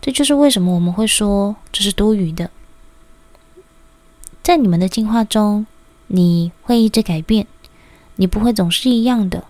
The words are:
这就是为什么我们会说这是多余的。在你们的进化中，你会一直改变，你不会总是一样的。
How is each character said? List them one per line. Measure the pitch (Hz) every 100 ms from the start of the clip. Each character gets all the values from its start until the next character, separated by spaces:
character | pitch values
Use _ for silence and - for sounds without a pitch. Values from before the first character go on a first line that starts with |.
这 | -
就 | 262
是 | 285 285
为 | 285
什 | 208
么 | 180 175
我 |
们 | 175
会 | 180 220
说 | - 208 202 202 214 -
这 | -
是 | 202
多 | - 208
余 | 214 170
的。 | 165 170 - - - - _ - - _ - _ - _ _ - _ _ _ - -
在 | - 349
你 | 220
们 | 170
的 | 185
进 | - 214
化 | 226
中， | 220 220 208 208 214 - _ _ _
你 | 185 175 170 170 -
会 | - 240
一 | 220
直 | -
改 | - 160
变， | 160 220 - - - - - - _ -
你 | 185
不 | 208
会 | 233
总 | 214 175
是 | - 254
一 | 240
样 | 233 240 190
的。 | 175